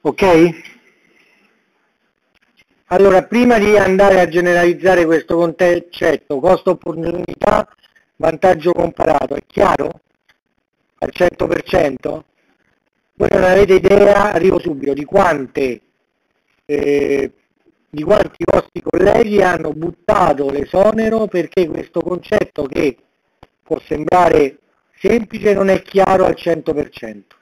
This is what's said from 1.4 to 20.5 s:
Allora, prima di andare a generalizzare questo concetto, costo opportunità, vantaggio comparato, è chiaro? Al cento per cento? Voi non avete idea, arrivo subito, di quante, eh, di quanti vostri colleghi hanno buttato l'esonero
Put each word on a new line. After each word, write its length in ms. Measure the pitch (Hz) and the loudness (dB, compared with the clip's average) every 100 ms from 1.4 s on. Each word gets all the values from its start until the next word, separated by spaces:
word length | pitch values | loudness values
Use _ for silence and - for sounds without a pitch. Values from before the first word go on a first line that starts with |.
| _ _ _ _ _ _ _ _ _ _ _ _ _ _ _ | _ _ _ _ _ _ _ _ _ _ _ _ _ _ _
Allora, 360 | 180 196 185 | 2 4 4
prima 340 | 175 226 247 233 | 2 0 2 2
di 200 | 208 208 | 4 2
andare 420 | 190 190 202 190 | 2 4 4 4
a 80 | 170 | 2
generalizzare 800 | 170 175 175 175 156 180 180 | 0 0 2 0 0 0 2
questo 320 | 165 160 - 170 | 2 0 0 -2
concetto, 1000 | 170 - 180 175 - - 175 143 _ 139 | -2 0 0 0 -6 -4 -2 -2 _ -4
costo 320 | 165 185 - | 0 0 0
opportunità, 960 | 170 - 160 165 175 175 - 202 - - _ _ _ _ _ | -4 -6 -8 -8 -8 -10 -4 -2 -2 -6 _ _ _ _ _
vantaggio 560 | 160 160 185 160 160 | -4 0 0 2 0
comparato, 600 | 170 170 - - - - | -2 -4 -2 -2 -2 -4
è 80 | - _ | -10 _
chiaro? 540 | - - - - - _ _ _ _ _ _ _ _ _ _ | -2 0 0 -4 -10 _ _ _ _ _ _ _ _ _ _
Al 120 | - | -10
cento 360 | - 180 - - | -2 -2 -2 -4
per 160 | 170 | -4
cento? 600 | - 185 147 131 - 156 - _ _ _ _ _ _ _ _ | -2 -2 -2 -4 -10 -10 -16 _ _ _ _ _ _ _ _
Voi 160 | _ - | _ 0
non 140 | 196 | 2
avete 300 | 185 190 196 | 2 2 4
idea, 580 | 190 180 202 202 202 202 | 2 4 4 4 4 0
arrivo 260 | 175 185 180 | 0 0 0
subito, 320 | 175 139 139 | -4 -6 -6
di 140 | 139 | -6
quante, 760 | 143 196 180 147 127 - 131 113 _ _ _ _ _ _ _ _ | -2 0 0 -2 -6 -6 -6 -6 _ _ _ _ _ _ _ _
eh, 680 | - 147 143 143 139 139 135 _ _ _ _ _ _ | -8 -4 0 0 0 -2 -4 _ _ _ _ _ _
di 140 | 151 | -10
quanti 400 | 151 208 185 _ | 0 0 0 _
vostri 380 | 170 - - 175 | -2 -2 -2 -12
colleghi 600 | - 175 190 220 226 202 | -4 0 2 2 2 2
hanno 300 | 185 165 160 | 0 -2 -6
buttato 760 | 151 170 - - - 175 139 | -8 -10 -8 -2 0 0 0
l'esonero 800 | 139 | -2